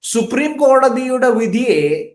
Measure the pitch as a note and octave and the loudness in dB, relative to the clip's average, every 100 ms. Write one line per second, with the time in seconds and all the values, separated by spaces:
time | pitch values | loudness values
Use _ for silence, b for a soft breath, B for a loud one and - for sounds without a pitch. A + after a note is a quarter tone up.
0 | - A#3 - B3+ D4+ D4+ C#4+ C4 C4 A#3+ | -4 -4 -2 -2 -4 0 4 4 4 0
1 | B3+ B3+ B3+ A3+ A3+ G#3 B3 D#3+ D3 D#3 | -4 0 0 0 0 -2 0 0 0 -4
2 | D3 | -6